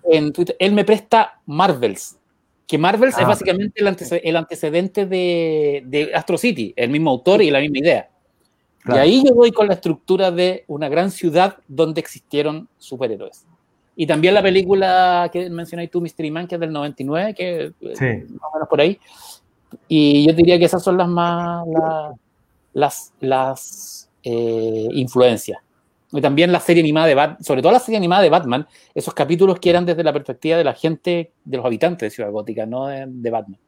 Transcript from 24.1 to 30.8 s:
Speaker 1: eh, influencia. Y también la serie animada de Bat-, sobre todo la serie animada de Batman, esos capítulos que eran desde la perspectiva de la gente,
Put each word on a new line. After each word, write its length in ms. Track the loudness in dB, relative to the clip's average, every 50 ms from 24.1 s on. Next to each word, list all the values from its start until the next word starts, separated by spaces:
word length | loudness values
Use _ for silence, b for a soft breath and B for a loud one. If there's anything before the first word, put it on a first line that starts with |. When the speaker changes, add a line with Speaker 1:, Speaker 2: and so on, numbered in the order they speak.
| _ _ _
Speaker 1:
eh, 640 | -6 -4 -2 -2 -2 -2 -2 -4 -4 -4 -4 -6 -4
influencia. 680 | -4 -4 -4 -2 2 4 4 4 4 0 -6 -10 -12 -14 _ _ _ _ _ _ _ _ _ _
Y 100 | -4 -2
también 300 | 0 0 2 2 2 2
la 80 | 2 0
serie 220 | 2 2 2 4
animada 240 | 4 2 2 2 4
de 80 | 4 4
Bat-, 260 | 4 2 0 -2 _
sobre 200 | -4 -2 -2 2
todo 100 | 4 4
la 80 | 4 4
serie 180 | 2 0 -4
animada 260 | -2 0 2 4 4 4
de 80 | 6
Batman, 360 | 4 2 2 0 -4 -4 -6 b b b b b b
esos 180 | -8 -8 -6 -4
capítulos 460 | -4 -2 -2 2 4 4 4 4 2
que 100 | 2 2
eran 160 | 2 2 2
desde 180 | 0 -2 0 0
la 80 | 0
perspectiva 460 | -2 -2 -6 -8 -12 _ -2 0 0
de 60 | 2 2
la 100 | 0 -2
gente, 600 | -2